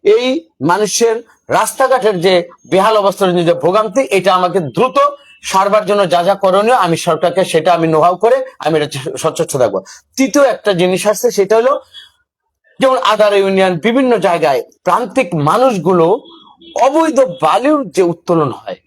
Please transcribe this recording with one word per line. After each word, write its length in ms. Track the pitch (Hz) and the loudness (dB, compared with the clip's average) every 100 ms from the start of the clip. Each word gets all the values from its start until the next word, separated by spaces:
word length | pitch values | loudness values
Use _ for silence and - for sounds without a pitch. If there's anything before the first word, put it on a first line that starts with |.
| 196 220 | 2 2
এই 100 | 254 294 - _ 139 | 0 -4 -8 _ -2
মানুষের 440 | 185 208 - 233 226 - _ - 165 | 0 -2 0 0 -2 -8 _ -4 -2
রাস্তাঘাটের 580 | 214 - 262 262 202 185 180 | -2 -2 0 2 0 0 0
যে 80 | 185 170 - 120 | 0 -2 -16 -2
বেহাল 240 | 175 208 214 | 0 2 2
অবস্থার 260 | 196 185 190 | 0 0 0
জন্য 140 | 175 170 | 0 0
যে 60 | 170 | 0
ভোগান্তি, 380 | 160 196 214 220 269 196 | 0 0 -2 -2 -2 0
এটা 140 | 185 185 | 2 0
আমাকে 200 | 180 185 147 - | 0 -2 -4 -2
দ্রুত 220 | 247 - 571 571 _ _ - | -2 0 0 -2 _ _ -4
সারবার 340 | 185 202 214 185 | 0 2 0 0
জন্য 120 | 208 185 | 0 0
যা 80 | 170 175 | 0 0
যা 80 | 190 | 0
করণীয়, 340 | 190 185 - 254 180 | 0 2 2 0 0
আমি 120 | 165 180 | -2 -2
সরকারকে 360 | 160 175 175 180 | -2 0 -2 0
সেটা 180 | 165 160 170 | 0 0 0
আমি 100 | 165 | 2
know 100 | 156 170 | 2 2
how 100 | 185 | 2
করে 140 | 226 262 - - | 0 0 -4 -6
আমি 100 | 151 160 | -2 -2
এটা 100 | 147 135 | -4 -8
স-, 200 | 135 131 | -10 -6
সচেষ্ট 300 | 151 - 160 139 | -6 -4 -6 -2
থাকবো। 180 | 117 95 - - _ - | -2 -2 -10 -20 _ -4
তৃতীয় 280 | 262 285 277 - | 0 2 2 0
একটা 160 | 208 180 | -4 0
জিনিস 200 | 180 180 208 | 0 0 -2
আসছে, 160 | 202 240 202 | -2 -2 0
সেটা 160 | 190 220 | 0 2
হলো 140 | 247 285 - - - _ _ _ _ _ _ _ | 2 -2 -6 -20 -20 _ _ _ _ _ _ _
যেমন 180 | 262 262 196 | 0 2 0
আদার 220 | 208 208 202 | 2 2 2
ইউনিয়ন, 320 | 196 190 190 180 214 | 2 2 0 0 0
বিভিন্ন 260 | 240 254 226 190 | 0 0 0 0
জায়গায় 340 | 170 151 - - _ 180 | 0 0 -2 -4 _ -2
প্রান্তিক 420 | 185 233 262 - 160 147 | -2 -2 -4 -2 -2 0
মানুষগুলো 580 | 202 262 202 160 180 165 233 - - - _ - - 254 | 2 2 0 0 2 2 0 -4 -20 -20 _ -12 -2 0
অবৈধ 340 | 302 320 254 262 - | 2 0 0 0 0
বালির 360 | 156 190 262 302 214 185 | 0 0 0 -2 -2 0
যে 80 | 175 | 0
উত্তোলন 360 | 165 - 170 139 104 | -2 -2 0 -2 -6
হয় 180 | 101 90 | -14 -14